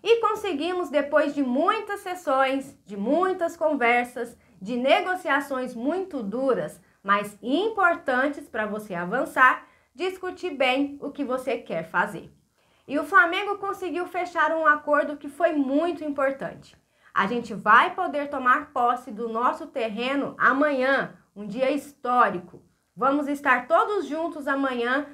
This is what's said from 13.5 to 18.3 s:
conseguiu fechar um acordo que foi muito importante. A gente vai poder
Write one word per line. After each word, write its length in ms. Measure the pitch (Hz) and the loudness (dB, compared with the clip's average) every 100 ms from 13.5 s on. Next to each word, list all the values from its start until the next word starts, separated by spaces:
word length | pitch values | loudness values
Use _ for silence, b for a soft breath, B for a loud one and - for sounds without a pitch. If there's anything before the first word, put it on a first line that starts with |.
| 392 | -4
conseguiu 480 | 392 381 359 311 349 | -6 -6 -6 -6 -6
fechar 440 | 370 349 339 302 | -6 -6 0 0
um 140 | 320 311 | 2 2
acordo 500 | 294 294 294 285 294 | 2 2 0 0 -6
que 140 | 294 | -12
foi 240 | - 339 | 0 0
muito 500 | 302 254 285 339 - | 2 0 0 0 -4
importante. 720 | 302 285 269 269 170 - - _ b b b | -6 -2 -2 -2 -8 -12 -20 _ b b b
A 140 | - 190 | -2 0
gente 260 | 240 233 | -2 -4
vai 400 | 202 220 233 349 | -4 6 8 8
poder 380 | 370 349 285 285 | 2 -4 -2 -4